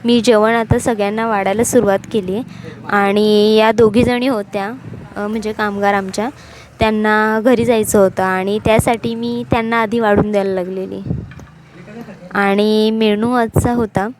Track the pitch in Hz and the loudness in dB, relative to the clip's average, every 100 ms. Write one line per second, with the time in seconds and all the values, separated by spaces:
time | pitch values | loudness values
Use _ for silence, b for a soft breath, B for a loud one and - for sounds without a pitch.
0 | 233 240 226 214 220 233 220 233 254 220 | 4 2 4 4 4 2 0 0 0 -2
1 | 202 220 226 208 190 202 240 254 208 196 | -2 -2 -2 0 0 0 2 2 2 0
2 | - 226 185 202 262 B B B - 202 | -2 -4 -4 -6 -8 B B B -2 0
3 | 202 208 214 208 214 220 220 226 226 214 | 2 2 2 4 4 4 4 4 4 4
4 | 240 247 254 226 202 202 196 262 - - | 2 0 0 -2 -4 -8 -8 -10 -14 -16
5 | - 196 208 220 214 220 208 202 202 202 | -14 -8 -6 -6 -6 -4 -4 0 0 0
6 | 190 190 233 B B B B - 220 214 | -2 -4 -6 B B B B -2 0 2
7 | 214 214 214 220 220 240 233 226 214 214 | 2 2 2 2 2 2 2 2 2 4
8 | 190 - 185 185 190 208 220 220 240 226 | 4 2 -2 0 -2 -4 2 2 2 -2
9 | 233 226 233 240 233 240 226 233 214 233 | -4 -6 -6 -6 -2 -2 0 -2 0 0
10 | 214 202 208 202 196 190 180 190 190 196 | 2 2 2 0 0 -4 -4 -8 -8 -10
11 | 196 - - - - - - - - 220 | -8 -8 -8 -18 -20 -20 -20 -20 -20 -18
12 | 233 - - - 196 196 214 214 220 220 | -18 -18 -8 -2 0 2 2 2 2 2
13 | 220 208 233 247 226 - 247 240 220 190 | 0 2 0 0 0 0 0 -2 -2 -4
14 | 202 | -6